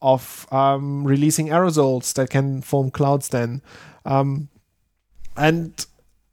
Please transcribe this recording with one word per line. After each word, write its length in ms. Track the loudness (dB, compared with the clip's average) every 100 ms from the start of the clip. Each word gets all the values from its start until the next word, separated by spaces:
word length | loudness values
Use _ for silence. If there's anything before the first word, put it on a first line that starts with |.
of, 440 | 2 2 0 -18 -4
um, 520 | 0 2 2 -2 -2 0
releasing 420 | 2 2 2 0
aerosols 640 | 2 2 4 2 0 -2
that 160 | -4 0
can 320 | 0 0 -2
form 300 | -2 -2 0
clouds 380 | 0 2 0 0
then. 320 | -2 -2 -6 -12 -20 -20 -14 -2
Um, 440 | 0 0 -2 -8 _ _ _ _ _ _ -16 -12 0
and 480 | 2 2 -2 -10 -14 _ _ _ _